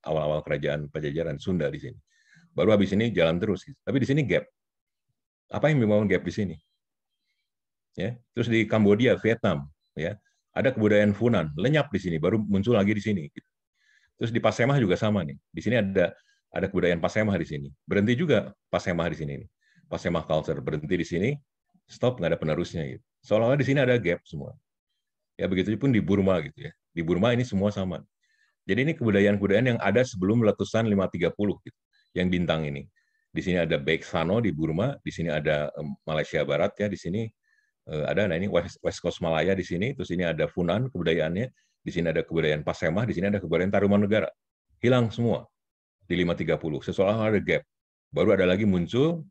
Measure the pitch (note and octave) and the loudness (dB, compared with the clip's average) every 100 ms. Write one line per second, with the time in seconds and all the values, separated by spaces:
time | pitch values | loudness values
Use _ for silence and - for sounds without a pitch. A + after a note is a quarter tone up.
0 | - D#2 D2+ D2+ D2+ D2 D2 D2 D2 D#2 | -4 -2 0 -2 -2 -4 -2 -4 -6 -6
1 | D2+ D2 E2 C#2+ - - - - C#2 - | -4 -4 -4 -4 -4 -2 -2 -4 -10 -16
2 | _ _ _ _ _ - F#2 G#2 F#2 G2+ | _ _ _ _ _ 0 4 4 4 2
3 | A#2 F2+ D#2+ E2+ G#2 E2+ - C#3 - C3 | 0 2 2 2 0 -2 -6 -12 -4 -2
4 | A#2 D3 B2 D#2+ - _ _ _ _ _ | 0 0 0 -2 -2 _ _ _ _ _
5 | _ _ _ _ _ G#2 C#3+ D3+ G#2+ G#2 | _ _ _ _ _ 0 2 4 4 4
6 | G#2 F2+ F2+ - G2 D#2 _ _ _ _ | 2 0 -2 -4 -4 -8 _ _ _ _
7 | _ _ _ _ _ _ _ _ _ - | _ _ _ _ _ _ _ _ _ -8
8 | F#2+ B2 _ - A#2+ A2+ G#2+ A2 G2+ G#2 | -8 -8 _ -6 0 2 2 4 6 6
9 | B2 F#2 A2 A#2 G#2 D2+ C#2+ _ _ - | 4 2 2 0 0 -2 -4 _ _ -8
10 | D#2 - _ _ _ - C3 A2+ G#2+ G#2 | -8 -8 _ _ _ -2 0 2 4 6
11 | G#2 G#2 A#2 G#2+ D#2 D2+ A#2 D3+ C#3+ F#2 | 4 2 2 2 0 -2 0 0 0 -4
12 | F2+ E2 E2+ A2 G#2 G2 G#2 A2+ G2 G#2 | -2 -2 0 0 0 0 2 2 2 0
13 | G#2+ G2 D2 - - _ _ _ _ _ | -2 -4 -6 -14 -20 _ _ _ _ _
14 | _ _ A2+ A2+ A2 G#2 A#2 C#3+ G#2 F2 | _ _ -4 0 0 2 2 2 2 2
15 | A2 G2+ D2+ C#2 _ D#2+ F#2 A#2+ G2 F#2+ | 2 0 -2 -8 _ -8 0 0 2 0
16 | F2 - _ _ _ F2 F2+ F2+ F2 E2+ | 0 -2 _ _ _ -6 -2 0 2 2
17 | F2 A2 G#2+ F#2+ D#2+ D2 C#2+ - - F#2+ | 0 0 0 0 -2 -8 -10 -16 -2 2
18 | G#2+ B2 F3 G#2+ - - _ F2 F#2+ F2 | 2 2 2 0 0 -10 _ -4 -2 -2
19 | E2+ D2+ D2 C#2 - _ _ _ _ F2 | -2 -4 -8 -10 -14 _ _ _ _ -6
20 | F#2 E2+ D#2 D#2 D#2 C#2 C2+ D2+ D2+ F2+ | -2 -2 0 -2 -2 -4 -4 -6 -2 -2
21 | E2 E2+ G#2+ D3 - _ _ _ _ - | -2 -2 -2 -4 -10 _ _ _ _ -4
22 | B2 B2 E2 E2 D#2 D#2 E2+ F2 C#2+ - | -2 0 -2 -2 -2 -2 -4 -6 -8 -12
23 | - _ - G#2+ A#2 C#3+ C3 C#3+ B2 B2 | -18 _ -2 0 2 2 2 2 2 2
24 | F2 E2+ - D#2 C2+ - _ _ _ _ | 0 -2 -6 -14 -14 -16 _ _ _ _
25 | _ _ _ - F#2 F#2 F#2+ A2 C#3 A2 | _ _ _ -6 -2 0 0 0 2 2
26 | D#2+ G2 F#2+ F#2 D2 - D2+ - _ E2+ | 4 2 4 2 -2 -10 -16 -16 _ -6
27 | E2 F2 A2+ A#2+ B2+ G2 G2+ G2+ F#2+ E2 | -2 2 2 2 0 0 0 0 -4 -6
28 | - _ _ _ _ _ - A2 C#3 - | -12 _ _ _ _ _ -2 0 0 0
29 | A2+ G2+ G2+ G#2 G2 G2+ B2+ A#2 G2 A2 | 2 4 4 4 2 2 2 0 2 2
30 | B2+ F#2+ F#2 A#2 G#2+ G2 G2 A2 A2+ G2 | 0 0 0 4 2 2 -2 0 2 2
31 | F#2 E2+ E2+ - G2+ - - - _ _ | 0 -2 -2 0 -4 -4 -10 -20 _ _
32 | _ F2 F2+ F2+ E2+ D#2+ D2+ C#2+ C#2+ _ | _ -2 0 0 0 0 -2 -8 -12 _
33 | _ _ _ E2 E2 F2+ E2 D#2+ C#2 D#2+ | _ _ _ -6 -2 0 0 -2 0 -4
34 | - F2 E2 A2 A2 D2+ D#2+ D#2+ A2 - | -2 -4 0 0 0 -2 -2 -2 -2 -4
35 | - - E2+ D2+ D2+ D2+ D2 D2 D2+ C#2 | -10 -6 -4 -2 0 0 -2 -6 -10 -10
36 | - D#2 D2 D#2+ C#2+ C#2+ G2 - G#2 F2+ | -6 -4 -2 -4 -2 0 -2 -2 -6 -4
37 | F2+ G2+ A2+ - _ _ _ _ - D2+ | -6 -6 -6 -10 _ _ _ _ -10 -6
38 | C#2 D#2+ G#2 E2 G2 E2+ F#2+ - E2+ - | -2 0 0 -2 -2 -2 -2 -6 -8 -4
39 | F2 - E2+ D#2+ E2+ F#2+ F2 F2 A2+ D3 | -6 -4 -2 0 0 0 -2 -4 -4 -6
40 | - F2 F2 D#2 D2+ - F2 G2 B2+ G2 | -6 -2 -2 -2 -2 -2 0 0 -2 -2
41 | E2 E2 D#2 F2+ B2+ - _ _ - F2 | 0 0 0 -2 -6 -10 _ _ -8 -2
42 | E2+ D#2+ D#2+ D#2+ D#2+ D2+ D2 - E2+ F2+ | 0 -2 -2 0 0 0 -4 -2 -2 0
43 | G#2 E2+ G2 G2+ F2 E2 F#2 G2+ G2+ G2+ | -2 -2 -2 -2 -2 0 0 2 4 4
44 | G#2 G#2+ F2 - _ _ _ _ A#2 B2+ | 2 0 -2 -8 _ _ _ _ 2 2
45 | A2+ - A#2+ E2+ - _ _ _ _ _ | 0 -2 -2 -2 -6 _ _ _ _ _
46 | - F2 F2 E2+ E2 D2+ E2 C#2+ - F2 | -4 0 0 0 -2 -2 -2 -6 -4 0
47 | F#2+ A2 A2 G#2 D#2+ D#2 - _ _ _ | 0 2 2 0 0 -2 -4 _ _ _
48 | _ D2 F#2+ F#2+ F2+ F#2+ G#2+ F2+ E2 A#2 | _ 0 4 4 4 4 4 2 2 2
49 | D#3 E3+ D3+ | 2 0 -6